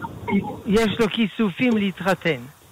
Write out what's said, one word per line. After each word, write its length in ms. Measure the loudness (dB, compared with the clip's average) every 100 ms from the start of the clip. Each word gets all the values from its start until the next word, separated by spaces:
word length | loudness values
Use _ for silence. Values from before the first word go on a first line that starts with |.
| -12 -10 -2 0 0 -6 0
יש 340 | 2 4 2
לו 80 | 0
כיסופים 680 | 2 0 0 -2 2 2 2
להתחתן, 640 | 0 -2 0 0 0 -2 -6 -18 -20